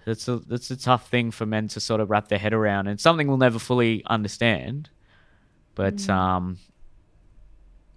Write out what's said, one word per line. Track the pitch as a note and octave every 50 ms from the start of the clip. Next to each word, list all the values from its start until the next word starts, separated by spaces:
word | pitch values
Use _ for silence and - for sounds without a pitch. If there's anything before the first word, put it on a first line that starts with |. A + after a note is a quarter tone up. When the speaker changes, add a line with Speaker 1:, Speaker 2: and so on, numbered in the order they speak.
| -
Speaker 1:
that's | A2+ A2+ - -
a, | - B2 A#2
that's | - - A#2 A#2+ - - C3
a |
tough | B2+ - C3 B2+ A#2+ - -
thing | - B2 A#2 A#2
for | A2 - A2+
men | G#2+ G#2+ A2 G#2+ G#2
to | - G#2+
sort | - - A2+ G#2+
of | A2 G2
wrap | G#2+ G#2 G#2
their | - G#2+ G2
head | G2+ G#2+ A2
around, | A2 G#2+ G#2 G2+ G2 G2 G2+
and | G#2 G#2
something | - E3 E3+ D#3+ D3 C#3
we'll | C3+
never | C3 C3 B2+ A2+ A#2
fully | - - B2+ B2 A#2+ A2+ A2+ G#2 -
understand. | - A2+ A2 G#2 G2 - - A#2 A#2 G#2+ D2 B1+ C#2 B2 C#3+ D3+ - - _ _ _ _ _ _ _ _ _ _ _ _ _ _ _ _
But, | - F#2+ G2 G2+ G2+
Speaker 2:
Mm. | - G2 G2+
Speaker 1:
um, | F#2 F#2 F#2 F#2 F#2 F2+ F#2 F#2 F2+ - _ _ _ - - - - _ _ _ _ _ - - - - - - - - - - - _ _ -